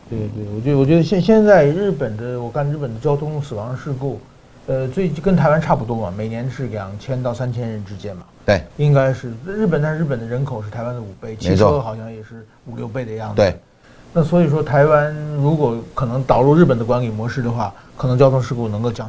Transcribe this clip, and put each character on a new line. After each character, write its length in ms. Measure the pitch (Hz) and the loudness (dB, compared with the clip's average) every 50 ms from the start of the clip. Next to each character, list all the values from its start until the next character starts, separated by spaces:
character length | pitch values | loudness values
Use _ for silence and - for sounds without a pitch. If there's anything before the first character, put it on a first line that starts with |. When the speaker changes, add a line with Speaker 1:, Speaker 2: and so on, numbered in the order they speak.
| - - | -14 -10
Speaker 1:
对， 100 | 117 110 | -8 -6
对， 260 | 107 104 107 110 107 | -6 -6 -8 -8 -10
对， 100 | 101 104 | -8 -8
我 40 | 107 | -4
觉 120 | 117 139 | -2 0
得， 60 | 147 135 | 2 4
我 60 | 135 | 4
觉 120 | 135 165 | 6 6
得 60 | 170 160 | 4 4
现， 180 | 165 208 185 | 4 2 0
现 220 | 175 196 220 220 214 | 4 4 6 6 8
在 200 | 208 202 175 147 | 6 6 6 6
日 240 | 143 151 185 208 196 | 4 2 2 0 -2
本 280 | 170 143 139 113 107 | -2 -2 -4 -6 -6
的， 240 | 107 120 123 123 123 | -6 -8 -6 -6 -6
我 100 | 120 117 | -8 -6
看 180 | 110 151 147 143 | -4 -4 -4 -2
日 80 | 147 | -4
本 160 | 156 143 123 | -4 -6 -6
的 60 | 117 110 | -6 -4
交 160 | 120 151 143 | -2 0 0
通 260 | 143 151 151 156 147 | 0 -2 -4 -6 -6
死 140 | 139 - 123 | -6 -6 -8
亡 220 | 104 107 123 147 | -8 -6 -6 -8
事 160 | - - 151 | -8 -6 -8
故， 260 | 135 123 135 139 117 - - - - _ _ - - - - | -6 -6 -4 -6 -6 -8 -12 -18 -20 _ _ -20 -20 -14 -6
呃， 220 | - 135 131 131 123 | -4 -4 -2 -2 -4
最， 200 | 131 185 196 170 | -2 -2 -2 -2
跟 280 | 143 160 - 196 190 | -2 0 0 2 4
台 140 | 139 143 151 | 4 4 4
湾 100 | 151 160 | 4 2
差 160 | 160 - 156 | 2 0 0
不 80 | 127 117 | 0 0
多 120 | 110 120 113 | -4 -4 -4
嘛， 140 | 107 87 90 | -4 -6 -6
每 100 | 104 107 | -6 -6
年 240 | 113 113 113 123 131 | -6 -6 -6 -6 -8
是 160 | 117 - 135 | -8 -6 -8
两 240 | 110 107 104 98 95 101 107 | -8 -6 -8 -10 -10 -12 -12
千 240 | - - 131 127 | -8 -6 -6 -4
到 100 | 127 127 | -4 -4
三 200 | 117 - 127 123 | -4 -4 -4 -4
千 160 | 117 120 123 117 | -4 -4 -6 -6
人 160 | 110 107 101 | -6 -8 -10
之 120 | 95 104 | -10 -12
间 200 | 95 - 104 95 | -12 -10 -12 -12
嘛。 80 | 87 - _ _ - - | -12 -16 _ _ -8 0
Speaker 2:
对。 160 | - 101 90 - - - | 0 0 0 0 -6 -4
Speaker 1:
应 160 | - 147 147 | 0 2 4
该 220 | 143 139 135 135 131 | 4 4 4 2 0
是， 180 | - - 120 113 113 135 | -2 -6 -10 -12 -10 -10
日 220 | 180 196 214 220 185 | -8 -4 -2 0 0
本， 120 | 156 147 | 2 2
但 160 | 147 156 156 | 0 0 -2
日 60 | 156 | -2
本 160 | 170 143 135 113 | -2 -2 -2 -4
的 80 | 113 | -4
人 180 | 113 120 127 143 | -4 -4 -4 -4
口 160 | 139 127 110 | -4 -6 -8
是 80 | 104 104 | -10 -10
台 140 | 101 123 | -8 -8
湾 100 | 117 120 | -8 -6
的 80 | 123 123 | -6 -8
五 60 | 110 101 92 - | -10 -12 -14 -14
倍， 80 | - 113 | -14 -12
Speaker 2:
没 60 | 110 | -10
错。 140 | 104 - 90 | -4 0 2
Speaker 1:
汽 60 | 92 | 4
车 240 | 92 107 101 - 143 | 6 6 6 4 2
好 140 | - - 113 | -2 -4 -8
像 180 | 110 110 113 | -10 -12 -14
也 80 | 113 110 107 | -14 -16 -16
是 200 | - 120 113 110 - _ _ - | -18 -18 -20 -20 -20 _ _ -18
五 80 | - 113 | -16 -12
六 140 | 117 123 117 | -10 -10 -8
倍 160 | 107 131 123 | -8 -8 -8
的 80 | 110 | -6
样 160 | 110 110 107 107 | -8 -8 -8 -4
子。 80 | 104 | 2
Speaker 2:
对。 200 | 104 104 92 - - _ _ _ _ _ - - - - - | 2 2 2 2 -2 _ _ _ _ _ -20 -20 -20 -12 -4
Speaker 1:
那 80 | - 170 151 | 0 0 2
所 180 | - 170 175 | 4 4 4
以 60 | 170 143 | 4 4
说， 120 | 143 156 | 2 0
台 260 | 147 - 139 139 143 | 0 2 4 4 6
湾 280 | 156 156 147 147 151 151 151 151 151 147 | 6 6 4 2 0 -4 -6 -8 -6 -2
如 200 | 143 139 147 160 | 0 2 2 2
果 200 | 151 147 120 117 117 113 - - | 2 2 0 0 -2 -8 -8 -2
可 100 | - 139 | -2 0
能 160 | 113 120 135 127 | 0 0 -2 0
导 180 | - 120 110 | 2 4 4
入 140 | 127 139 151 | 6 6 6
日 80 | 165 175 | 6 6
本 120 | 135 127 | 6 4
的 80 | 113 120 | 2 2
管 160 | 113 120 123 | 0 0 0
理 80 | 127 113 | 0 -2
模 200 | 110 107 113 120 | -4 -4 -6 -4
式 120 | - 143 | -4 -4
的 80 | 120 117 | -4 -4
话， 240 | 117 120 110 98 - - - - - | -2 -4 -4 -6 -8 -12 -20 -20 -10
可 120 | - - 127 | -4 -2 0
能 100 | 123 123 | 4 6
交 100 | 143 135 | 6 6
通 140 | 131 131 | 6 2
事 100 | 120 - | -2 -2
故 140 | 131 117 117 | -4 -4 -4
能 160 | 110 104 104 | -4 -4 -4
够 80 | 117 120 | -4 -4
降 180 | 110 - 113 | -4 -6 -10